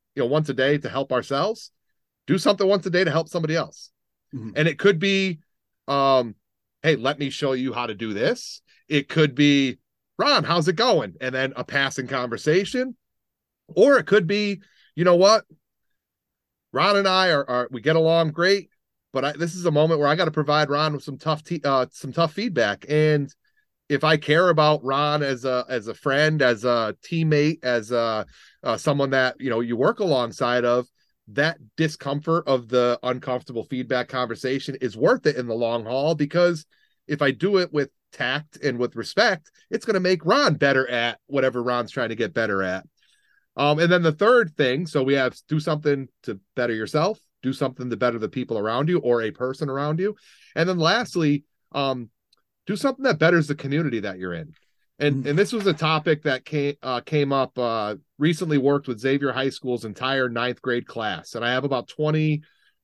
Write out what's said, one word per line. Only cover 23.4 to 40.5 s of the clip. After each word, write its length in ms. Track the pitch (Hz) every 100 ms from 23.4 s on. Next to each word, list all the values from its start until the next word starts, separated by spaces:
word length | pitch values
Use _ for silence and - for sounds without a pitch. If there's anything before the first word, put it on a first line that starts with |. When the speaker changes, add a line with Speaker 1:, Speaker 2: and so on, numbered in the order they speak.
| _ _ _ _ -
Speaker 1:
if 160 | 139
I 120 | 156 156
care 340 | 143 156 180
about 340 | 156 151 151
Ron 400 | 127 135 147 151
as 200 | 139 127
a, 200 | 127 127 -
as 200 | 127 107
a 60 |
friend, 480 | 110 143 139 156 156
as 220 | 127 113
a 300 | 123 120 110 -
teammate, 640 | - 165 160 151 151 147
as 260 | 127 120 107
a, 340 | 120 113 110 101 - - _
uh, 140 | 131 113
someone 340 | 156 143 135
that, 240 | 135 127 120
you 100 | 131
know, 80 | 113
you 180 | 120 117
work 220 | 151 226
alongside 640 | 196 135 120 - 120 123
of, 220 | 120 123 123 _ _ _ -
that 260 | 107 156 170 110 -
discomfort 680 | 160 156 139 147 151 165 156
of 220 | 131 113
the 320 | 123 123 120
uncomfortable 640 | 123 127 131 123 - 117
feedback 420 | 104 127 127 127 120
conversation 720 | 131 123 113 127 135 - 131
is 160 | 127 110
worth 300 | 156 262 151
it 80 |
in 140 | 131 120
the 60 |
long 300 | 113 117 120
haul, 300 | 110 131 147
because 520 | 160 147 170 175 165 - _ _ _ -
if 120 | 147
I 120 | 139
do 260 | 131 196 196
it 140 | 175
with 180 | 147 139 _ _
tact 460 | - 123 139 151 -
and 160 | 147 120
with 160 | 123
respect, 560 | 113 107 - 233 185 _ _ -
it's 140 | 240
gonna 140 | - 196
make 260 | 180 185
Ron 300 | 165 262 269